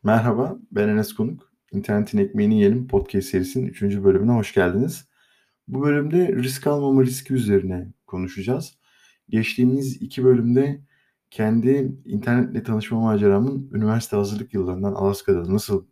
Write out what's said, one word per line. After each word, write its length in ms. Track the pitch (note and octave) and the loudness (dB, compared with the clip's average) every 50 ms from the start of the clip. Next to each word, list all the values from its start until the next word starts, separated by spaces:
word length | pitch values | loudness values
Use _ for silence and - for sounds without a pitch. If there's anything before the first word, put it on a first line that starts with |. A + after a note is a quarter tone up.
| - G#2+ | 2 2
Merhaba, 500 | A2 A2+ A2+ B2 G#2+ A#2 C3 E3 - - - _ | 2 2 2 2 0 0 -2 -4 -6 -12 -16 _
ben 160 | - G2+ G#2 G#2+ | -2 -2 0 2
Enes 240 | G#2 G#2+ G#2+ - | 0 0 -2 -4
Konuk. 400 | - - A2 A#2+ E3 - _ _ _ _ _ _ | -4 -4 -4 -4 -6 -10 _ _ _ _ _ _
İnternetin 460 | - G2 G2+ - G#2 G#2 G#2 - - G#2 | -8 -8 -4 -2 -2 -2 -2 0 0 0
Ekmeğini 360 | G2 G2 - G#2 G#2 G#2+ A2 | 0 0 0 0 2 4 4
Yiyelim 320 | G#2+ G2+ G2+ A2+ B2 B2+ | 6 4 4 4 2 -2
podcast 420 | - - G2+ G2 - - G2 F#2+ - | 0 0 0 0 0 -2 -4 -2 0
serisinin 380 | - F#2 F#2 - - - - | -2 -2 -2 -2 -4 -4 -4
üçüncü 380 | - - - G2+ G2+ G2+ G2+ F#2+ | -4 -6 -4 -2 -2 -2 2 4
bölümüne 280 | G2 F#2+ F#2+ G#2 A#2 | 4 4 4 2 2
hoş 220 | A#2+ A#2 G2+ - - | 2 2 0 0 0
geldiniz. 540 | G2 F2+ F2 F2 G2+ C3 D#3+ - - - _ _ _ _ _ _ _ _ _ _ _ _ - | 2 2 2 2 0 -2 -2 -4 -10 -16 _ _ _ _ _ _ _ _ _ _ _ _ -8
Bu 140 | B2+ C3 | -6 -2
bölümde 540 | C#3+ D3 D3 D3 D3 D3+ E3 F3+ F3+ D#3+ C3 | 0 2 2 0 0 0 2 2 2 2 0
risk 300 | C3 B2 C3 C3+ - - | -2 -2 -4 -6 -4 -2
almama 360 | D3+ D3 C#3+ C#3+ C#3 C3+ C3+ | -2 0 0 2 4 4 4
riski 320 | C3 B2+ - - - - C3+ | 4 4 0 -6 -6 -4 -2
üzerine 580 | B2+ A2 G#2 G2+ G2 F#2 F#2 F#2 F2+ F2+ F#2+ - _ _ | -2 2 2 2 2 2 0 -6 -6 -8 -12 -16 _ _
konuşacağız. 720 | - F#2+ F#2 F#2 F#2 - G2+ F#2 A2+ C3 E3 D#3+ - _ _ _ _ _ _ _ _ _ _ _ - | -12 -8 -8 -8 -8 -8 -8 -4 -4 -4 -4 -6 -10 _ _ _ _ _ _ _ _ _ _ _ -4
Geçtiğimiz 760 | - A2 A2 - - - B2 B2+ C3 C#3 C3+ C3 A#2+ - | -2 -2 -2 -2 0 2 2 2 2 0 -2 -4 -6 -6
iki 220 | - C3+ - C3 B2+ | -10 -10 -6 2 4
bölümde 560 | B2+ B2+ A#2+ A2+ A#2+ B2 C3 C#3 C#3+ C#3+ C#3+ - _ _ _ _ _ _ _ _ _ | 4 4 4 4 2 2 2 2 0 -2 -8 -12 _ _ _ _ _ _ _ _ _
kendi 600 | - - A2 G#2+ A2+ A#2 A2+ B2+ C3+ C#3+ C3 C3 - - _ | -6 -2 0 0 2 2 2 2 2 2 0 -4 -6 -10 _
internetle 580 | A#2 G#2 G#2 - A#2+ A#2+ B2 A#2+ - - A#2 | -6 -6 -4 0 0 2 2 0 0 -4 -6
tanışma 380 | - - A2 G#2+ G#2+ - A#2+ A2 | -4 -2 -2 -2 -2 -2 -2 0
maceramın 720 | A2+ A2 G#2+ G2+ G#2 G2+ G2 G2+ A#2+ C3+ C#3 C3+ C3+ - | 0 0 2 4 4 4 4 4 0 0 -2 -6 -8 -6
üniversite 440 | - A2 G#2+ G#2+ A2 A2+ - - G#2 | -4 -2 0 0 0 -2 -2 -2 -2
hazırlık 380 | G2+ G2+ G2 G#2+ G#2 G2 - - | -2 -2 -2 -4 -8 -8 -6 -4
yıllarından 380 | G2 F#2 F#2 F#2 F#2 G2 G2+ | -4 -4 -4 -4 -4 -4 -4
Alaska'da 640 | F#2+ - G2 G2+ G2+ - - - F#2+ F2 E2+ F2 F#2+ | -4 0 0 -2 -2 -2 0 0 0 0 0 0 -2
nasıl 320 | G#2 - - G2+ F#2+ - _ | -2 0 -2 -4 -4 -4 _